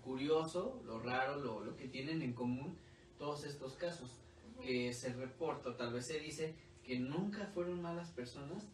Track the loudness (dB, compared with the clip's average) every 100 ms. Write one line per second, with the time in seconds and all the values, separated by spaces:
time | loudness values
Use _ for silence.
0 | -2 0 6 8 6 2 0 -2 -4 -4
1 | 2 4 4 2 0 -2 -4 -6 -6 -2
2 | 0 2 2 2 2 2 0 -6 -12 -20
3 | -20 -6 -2 -2 -2 -4 -6 -2 -2 -2
4 | -8 -12 -16 -18 -16 -10 2 4 4 0
5 | -2 -2 -4 0 0 2 -2 0 0 0
6 | 0 -2 -2 -2 -2 -2 -12 -16 -2 2
7 | 4 4 2 0 -2 0 2 2 0 -2
8 | -4 -4 -6 -6 -6 -6 -6